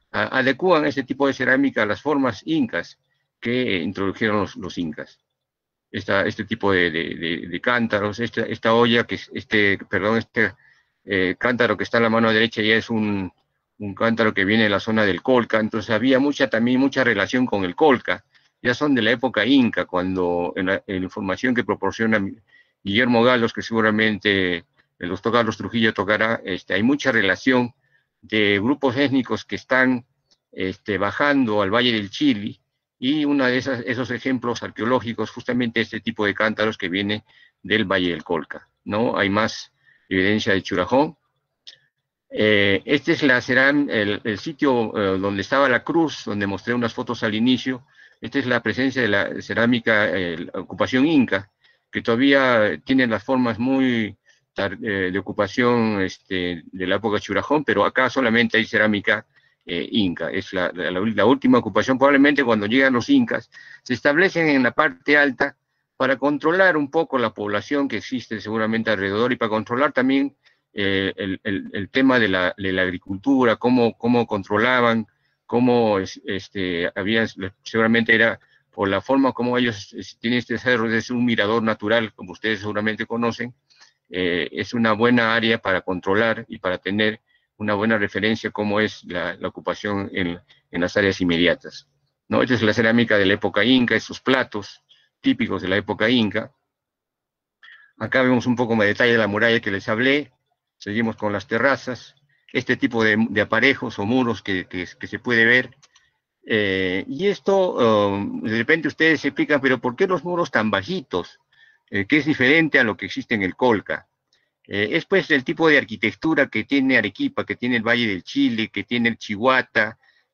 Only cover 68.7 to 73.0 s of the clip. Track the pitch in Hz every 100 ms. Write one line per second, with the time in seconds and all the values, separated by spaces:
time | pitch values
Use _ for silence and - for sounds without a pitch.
68.7 | 113 110 107 98 101 123 120 113 107 104
69.7 | 120 147 139 127 135 139 - _ _ _
70.7 | - 98 98 95 - 98 95 110 98 -
71.7 | - 95 135 135 127 107 95 90 - 95
72.7 | 92 92 90